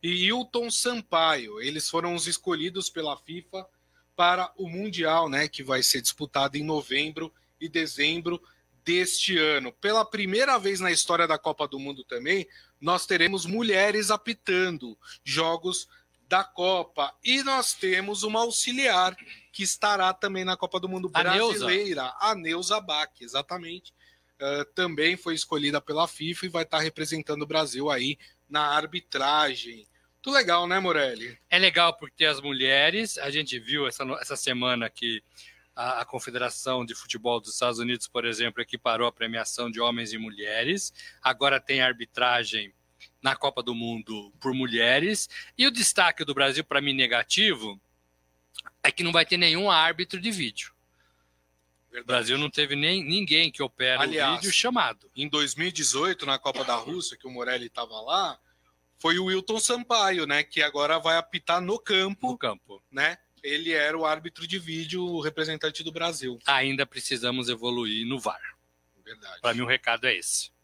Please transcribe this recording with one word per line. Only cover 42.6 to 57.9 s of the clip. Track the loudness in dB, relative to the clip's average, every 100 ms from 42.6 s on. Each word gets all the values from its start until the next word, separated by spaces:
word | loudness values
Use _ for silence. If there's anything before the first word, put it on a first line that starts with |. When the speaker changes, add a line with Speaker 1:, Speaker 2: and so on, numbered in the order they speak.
| -6 _ _ _ -20 _
Speaker 2:
na | -2 0
Copa | -2 -4
do | -6 -4
Mundo | -4 -6 -8 -12 -12 _
por | -4
mulheres. | -2 -2 2 4 4 2 -2 -4 -10 -16 2
E | 2
o |
destaque | 4 0 4 4 2
do | -4
Brasil, | 2 2 2
pra | 0 0
mim, | 0
negativo, | 2 2 2 2 2 4 2 -4 -10 _ _ _ _ _ _ _ -20 -20 _
é | 0
que | 0
não | 0
vai | 2 4
ter | 4
nenhum | 4 4 4
árbitro | 4 4 2 -6 -4
de | -4
vídeo. | -2 -4 -6 -14 _ _ _ _ _ _ _ _ _ _ _ _
Speaker 1:
Verdade. | -16
Speaker 2:
O | 0
Brasil | 0 2 0
não | 0
teve | 0 0 2
nem, | 0 0
ninguém | 0 -2 2 4 4
que | 0
opera | -6 _ 0 2
Speaker 1:
Aliás, | 2 2 0
Speaker 2:
o | 0
vídeo | 0
chamado. | 2 2 2 0 -2 _ -8
Speaker 1:
em | -2
dois | 0 0
mil | -2 -4
e |
dezoito, | -2 0 0 0 -2 -2
na | -2
Copa | -2 -4
da | -2 -2
Rússia, | -4 -8 -8 -10
que | -14
o |
Morelli | -8 -4 -4 -6
tava | -10 -10